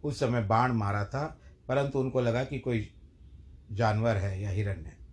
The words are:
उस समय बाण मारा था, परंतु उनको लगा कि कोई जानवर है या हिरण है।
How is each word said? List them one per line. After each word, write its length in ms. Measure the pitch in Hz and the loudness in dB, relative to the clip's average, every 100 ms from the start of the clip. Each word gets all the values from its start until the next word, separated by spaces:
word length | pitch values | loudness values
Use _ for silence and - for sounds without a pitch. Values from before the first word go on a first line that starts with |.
उस 160 | 147 135 | -6 -2
समय 240 | 131 120 | 0 2
बाण 280 | 101 110 127 | 4 4 4
मारा 340 | 113 101 101 101 | 2 0 -2 -2
था, 340 | 135 156 - - - - | -4 -6 -8 -20 -20 -2
परंतु 320 | 135 139 139 | 0 0 0
उनको 220 | 131 127 | 0 0
लगा 220 | 120 117 | 2 0
कि 160 | 131 135 | -2 -4
कोई 340 | - 117 104 - - - - - - - - | -2 -2 -2 -12 -20 -20 -20 -20 -20 -20 -12
जानवर 460 | 101 113 107 117 104 | 2 2 4 2 2
है 240 | 98 95 | 0 -4
या 80 | 104 | -4
हिरण 340 | 95 101 90 | -2 -2 -4
है। 200 | 76 - - | -10 -16 -20